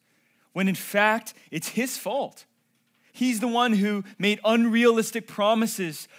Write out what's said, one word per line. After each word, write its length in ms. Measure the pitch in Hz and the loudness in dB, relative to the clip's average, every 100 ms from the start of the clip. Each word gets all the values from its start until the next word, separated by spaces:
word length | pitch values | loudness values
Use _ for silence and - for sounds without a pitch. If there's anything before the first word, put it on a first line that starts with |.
| _ _ _ _ _ | _ _ _ _ _
when 160 | 170 190 | -2 -2
in 60 | |
fact, 580 | 180 - 202 214 226 - - _ | -2 -2 2 2 2 -4 -18 _
it's 180 | 160 - | -10 -6
his 280 | - 254 - | -4 -4 -6
fault. 480 | 190 262 202 - - _ _ _ _ _ _ | -6 -6 -6 -10 -20 _ _ _ _ _ _
He's 300 | - 254 220 | -4 -2 0
the 80 | 247 | 0
one 240 | 233 240 | 2 2
who 320 | 214 208 208 196 - | 2 2 -2 -6 -2
made 200 | 196 208 | 0 0
unrealistic 840 | 214 233 233 226 240 226 220 226 220 | 2 2 4 4 4 4 0 -6 -8
promises 840 | - 208 226 226 - 175 147 - | -2 0 2 0 -4 -8 -10 -16